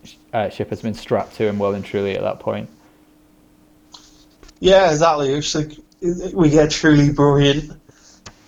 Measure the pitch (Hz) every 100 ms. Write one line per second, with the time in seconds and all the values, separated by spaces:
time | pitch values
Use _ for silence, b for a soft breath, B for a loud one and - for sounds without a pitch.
0 | - _ _ 117 98 - 101 101 113 101
1 | - 107 - - 107 101 101 101 95 101
2 | 98 95 104 98 110 104 - _ b b
3 | b _ _ _ _ _ _ _ _ -
4 | _ _ _ _ - _ 180 190 180 151
5 | 165 151 139 147 147 156 151 - _ _
6 | 175 175 180 190 156 151 151 - 160 147
7 | 143 143 143 143 143 147 - - _ b
8 | b b b b